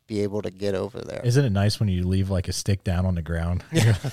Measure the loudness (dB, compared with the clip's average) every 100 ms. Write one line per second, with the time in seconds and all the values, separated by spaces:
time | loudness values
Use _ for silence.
0 | -8 -4 -2 -4 -8 -6 -4 -2 -4 -8
1 | -10 -4 2 2 4 4 2 2 0 2
2 | 2 2 2 0 -2 -4 -2 -2 0 0
3 | 0 0 -2 -2 -2 -4 -2 2 4 4
4 | 0